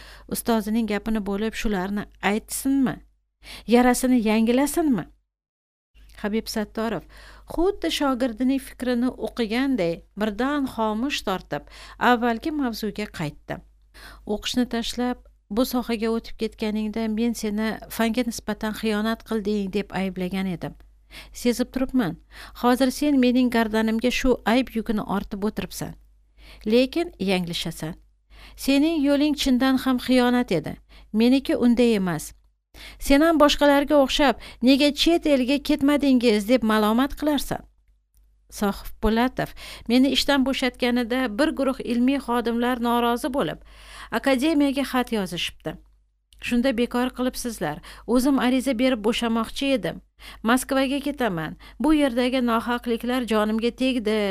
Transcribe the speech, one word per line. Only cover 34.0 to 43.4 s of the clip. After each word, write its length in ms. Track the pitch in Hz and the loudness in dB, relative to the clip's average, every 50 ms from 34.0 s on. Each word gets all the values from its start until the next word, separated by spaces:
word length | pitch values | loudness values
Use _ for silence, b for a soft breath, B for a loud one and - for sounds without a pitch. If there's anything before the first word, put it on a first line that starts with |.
| 269 254 - - 294 262 220 - B B B B | 4 4 4 2 4 2 2 0 B B B B
'Nega 280 | - 247 277 254 294 294 285 | 4 4 6 6 4 2 2
chet 320 | - - 320 339 339 - | 2 2 2 2 4 4
elga 320 | 311 285 254 254 226 285 277 285 | 4 4 4 4 2 0 0 2
ketmadingiz?' 840 | - 302 - 269 277 294 285 285 277 262 247 226 247 208 214 202 202 | 0 0 2 2 2 2 4 4 4 4 4 4 4 2 2 2 2
deb 120 | 262 247 226 | 2 2 4
malomat 480 | 220 214 214 208 208 220 233 269 285 - - | 2 2 2 2 2 2 2 0 0 -2 -4
qilarsan." 420 | 302 302 294 262 - - - - - - _ _ _ _ _ _ _ _ _ _ _ _ _ _ _ _ | -2 -2 0 0 -2 -4 -8 -8 -10 -14 _ _ _ _ _ _ _ _ _ _ _ _ _ _ _ _
Sohib 400 | - - 214 202 196 - - - - - | -8 -4 -2 -2 -4 -4 -8 -14 -10 -2
Po'latov 500 | - 214 220 226 247 254 - - 151 - - B B B B B B - | 0 2 2 2 2 0 0 -4 -6 -6 -6 B B B B B B 0
meni 260 | 226 254 262 285 254 | 4 4 4 4 2
ishdan 300 | 254 - - 277 277 254 | 0 2 2 2 2 2
bo'shatganida 720 | 269 262 - 269 247 247 - 254 240 240 247 247 214 247 262 262 240 208 208 | 0 0 0 -2 -2 -2 -2 -2 0 0 0 -2 -2 -2 -2 -2 -2 0 0
bir 120 | 294 320 | 0 0
guruh 300 | 269 226 277 269 262 - | 2 0 -2 -2 -2 -4
ilmiy 400 | - - 247 240 247 254 277 277 262 - | -4 -4 0 2 2 2 2 0 -2 -2
xodimlar 500 | 240 247 220 233 226 233 240 247 254 240 | -2 0 0 0 -2 0 0 0 -2 -2
norozi 500 | 233 233 233 240 240 233 240 240 - 311 247 | 0 0 0 2 2 2 0 0 -2 -4 -2
bo'lib, 260 | 285 | -2